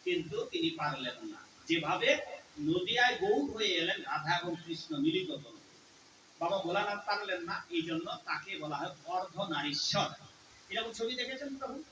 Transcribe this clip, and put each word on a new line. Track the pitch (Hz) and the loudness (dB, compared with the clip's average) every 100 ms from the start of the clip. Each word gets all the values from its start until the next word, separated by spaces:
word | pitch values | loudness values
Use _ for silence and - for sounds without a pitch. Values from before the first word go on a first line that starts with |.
কিন্তু | 185 175 151 - - | 2 0 0 -2 -2
তিনি | 175 165 | 0 0
পারলেন | 160 151 131 123 120 110 | 0 -2 -2 -6 -6 -10
না। | 104 - - - | -12 -16 -20 0
যেভাবে | 165 151 185 240 294 - - - - | 0 2 2 4 4 2 -10 -12 -4
নদিয়ায় | 147 180 180 233 247 - | 2 2 2 6 6 6
গৌর | 208 254 277 | 4 4 4
হয়ে | 214 208 | 2 2
এলেন, | 170 170 196 | 2 2 0
রাধা | - 156 147 175 | 0 -2 2 0
এবং | 170 - 165 | 2 -6 -6
কৃষ্ণ | 165 - 147 | -8 -4 2
মিলিত | 151 180 185 | 2 2 0
হলেন, | - - - - - - - - - - - | -6 -10 -18 -20 -20 -20 -20 -20 -20 -20 -2
বাবা | 170 196 | 0 2
ভোলানাথ | 170 190 208 202 - | 2 2 2 -2 0
পারলেন | 208 202 180 | 0 0 -2
না, | 339 - - | -2 -6 -2
এই | 339 | -2
জন্য | 320 320 330 - - | 0 -2 -2 -6 -4
তাকে | 156 190 180 | -6 -4 -8
বলা | 151 143 | -4 -4
হয় | 175 180 - | -4 -8 -4
অর্ধনারীশ্বর। | 185 180 185 190 156 151 143 - 202 - - - - - - - | -4 -2 -4 -2 0 -2 0 2 2 2 -2 -16 -20 -20 -20 -6
এরকম | 196 226 | -4 -4
ছবি | 220 233 254 | -2 -2 -2
দেখেছেন | 247 269 285 269 | -4 -4 -6 -6
প্রভু? | 269 269 - | -6 -8 -10